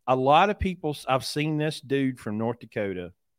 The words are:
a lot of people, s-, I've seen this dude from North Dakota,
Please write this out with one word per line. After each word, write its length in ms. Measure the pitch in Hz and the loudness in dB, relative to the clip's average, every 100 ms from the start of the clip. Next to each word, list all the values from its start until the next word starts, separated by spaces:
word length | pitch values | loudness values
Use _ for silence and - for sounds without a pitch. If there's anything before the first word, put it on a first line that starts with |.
| - | -2
a 100 | 131 | 2
lot 360 | 131 151 196 | 6 6 6
of 80 | 208 | 2
people, 320 | 190 175 156 | -2 -2 -6
s-, 160 | 147 - | -6 -2
I've 160 | 131 - | -2 -2
seen 320 | - 151 151 | -4 -2 0
this 240 | 151 151 | -2 -4
dude 380 | 123 139 135 123 | -2 0 0 -2
from 180 | - 107 | -6 -4
North 220 | 113 117 | -4 -4
Dakota, 520 | 113 - 101 90 87 - _ | -8 -6 -4 -4 -10 -14 _